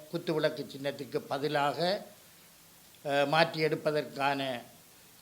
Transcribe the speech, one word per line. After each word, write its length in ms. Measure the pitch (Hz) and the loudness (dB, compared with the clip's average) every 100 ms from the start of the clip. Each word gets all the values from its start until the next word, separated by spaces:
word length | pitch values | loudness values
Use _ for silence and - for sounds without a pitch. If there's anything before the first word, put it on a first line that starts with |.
| - | -6
குத்துவிளக்கு 560 | 170 175 156 151 151 123 | -6 -2 2 2 0 -8
சின்னத்திற்கு 540 | 135 139 120 123 147 | -6 -6 -6 -4 -4
பதிலாக, 840 | - 135 147 147 143 139 175 214 - - - - - - - - - - 147 | -2 -2 0 2 2 2 0 -2 -6 -20 -20 -20 -20 -20 -20 -20 -20 -10 0
அ, 200 | 139 143 | 2 4
மாற்றி 340 | 156 165 160 | 4 4 2
எடுப்பதற்கான, 960 | 156 156 156 151 127 135 139 139 135 120 113 - - - - - | 0 0 0 0 -2 -2 0 0 -2 -6 -10 -20 -20 -20 -20 -18